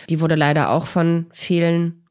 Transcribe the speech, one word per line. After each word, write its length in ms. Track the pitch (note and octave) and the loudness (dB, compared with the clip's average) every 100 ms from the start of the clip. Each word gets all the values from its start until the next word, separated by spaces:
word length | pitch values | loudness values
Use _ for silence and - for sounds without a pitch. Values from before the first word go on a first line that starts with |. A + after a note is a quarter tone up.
| - | -6
die 100 | D#3+ | -2
wurde 140 | E3 | 0
leider 340 | D#3 D3 D3+ F#2+ | 2 2 2 2
auch 160 | D3+ E3+ | 0 -2
von 380 | F3+ E3 E3+ E3 | 0 0 0 -4
vielen 720 | - - E3+ E3+ E3+ E3+ E3+ _ | -12 -4 0 2 0 -2 -6 _